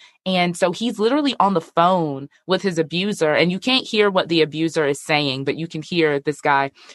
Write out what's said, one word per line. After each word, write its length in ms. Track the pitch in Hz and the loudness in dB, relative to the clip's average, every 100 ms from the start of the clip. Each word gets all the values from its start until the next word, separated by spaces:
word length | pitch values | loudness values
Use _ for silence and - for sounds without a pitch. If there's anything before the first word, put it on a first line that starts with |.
| - _ 185 | -18 _ -2
And 300 | 185 175 170 | 0 0 2
so 160 | 175 | 0
he's 260 | 165 233 185 | 0 -4 0
literally 360 | 220 294 285 - | 2 2 0 2
on 140 | 196 | 2
the 80 | 180 | 0
phone 680 | - - 175 185 156 135 143 _ - | -2 0 2 2 0 -6 -10 _ -4
with 160 | 185 | -2
his 160 | 196 165 | 0 -2
abuser, 560 | 151 170 202 208 156 | -2 -2 -4 0 0
and 180 | 139 170 | 2 2
you 60 | 190 | 0
can't 280 | 262 262 - | 0 -2 0
hear 240 | 214 208 | 2 2
what 180 | 185 165 | 2 0
the 120 | 165 | 2
abuser 460 | 147 151 160 165 143 | 2 0 -2 0 0
is 160 | 139 | -2
saying, 420 | - 151 143 131 | 0 0 0 -2
but 120 | 139 131 | -4 -4
you 100 | 170 | -6
can 160 | 160 | -8
hear 360 | 147 175 156 143 | -4 0 2 0
this 200 | 151 143 | -2 -2
guy 300 | 151 139 139 - - | 2 2 0 -6 -20